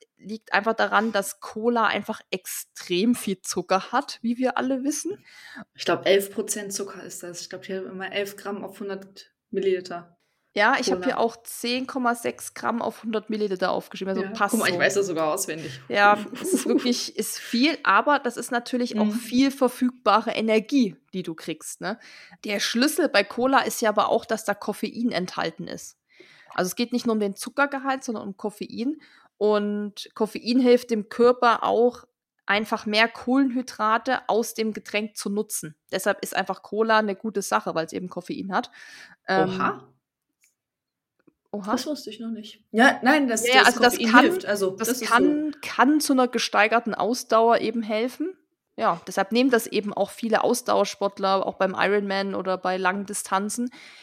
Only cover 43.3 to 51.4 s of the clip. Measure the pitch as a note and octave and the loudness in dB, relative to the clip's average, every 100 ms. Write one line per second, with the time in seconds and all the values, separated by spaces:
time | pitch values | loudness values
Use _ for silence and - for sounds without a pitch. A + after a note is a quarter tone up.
43.3 | A3 A#3+ C4 B3+ B3 B3 - A3+ B3 D#4+ | 0 4 6 6 6 4 4 6 6 6
44.3 | - - G3+ F#3 - A3+ C4 G#3+ A#3 C#4+ | 4 -2 -2 -2 -2 -2 -2 2 4 4
45.3 | D4 D4+ - - - B3+ D4+ - C4 B3 | 2 -2 -6 -4 2 4 4 4 4 2
46.3 | A#3+ - G3+ G#3+ A3+ A3+ - G3+ B3 - | 0 0 2 4 2 0 -2 -2 -2 2
47.3 | A3+ A#3 A3+ G#3+ A#3 G#3+ G#3+ B3 - E4 | 4 6 4 2 -4 -2 -2 -2 -4 -8
48.3 | F#4 _ _ _ - A3 E3+ - F#3+ F#3+ | -8 _ _ _ -4 -2 -2 -4 -4 0
49.3 | A3+ C4 A#3 - G#3+ G3+ - G3+ - A3+ | 4 4 4 2 -2 -2 -2 -4 -4 0
50.3 | G#3+ - A#3+ - G3+ G3+ - G3+ G3 F#3+ | 4 4 2 2 2 2 0 -4 0 2
51.3 | G3 | 2